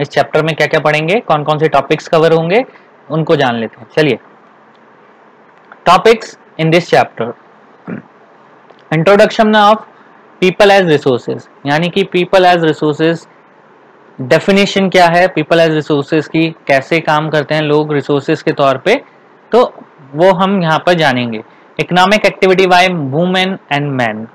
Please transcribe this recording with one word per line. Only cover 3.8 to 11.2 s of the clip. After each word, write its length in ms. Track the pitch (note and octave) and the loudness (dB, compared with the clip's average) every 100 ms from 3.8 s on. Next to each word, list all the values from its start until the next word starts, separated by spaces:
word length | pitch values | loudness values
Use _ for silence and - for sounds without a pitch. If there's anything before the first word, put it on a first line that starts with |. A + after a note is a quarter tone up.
हैं। 80 | A2 - | -10 -2
चलिए, 220 | D3+ A2 - _ _ _ _ _ _ _ _ _ _ _ _ _ _ - - | -2 -2 -8 _ _ _ _ _ _ _ _ _ _ _ _ _ _ -6 2
topics 380 | F#3 A3 A3+ - - _ - | 4 4 2 -2 -20 _ -6
in 60 | D#3+ | 0
this 200 | E3+ F3 | 0 2
chapter, 380 | D3 A#2 - A2+ - _ _ _ _ - - - _ _ _ _ _ _ - - | 0 0 -4 -10 -10 _ _ _ _ -16 -16 -18 _ _ _ _ _ _ -20 -6
introduction 600 | D#3 E3 G3+ G#3+ - G#3+ | -2 2 4 4 2 0
of 220 | G#3+ G#3 A3 - _ _ _ _ - | 4 2 2 -4 _ _ _ _ -4
people 260 | F#3 F3+ G3+ G3 | -2 2 4 4
as 180 | F3+ D3 | 2 0
resources, 500 | - A#2+ | 0 -2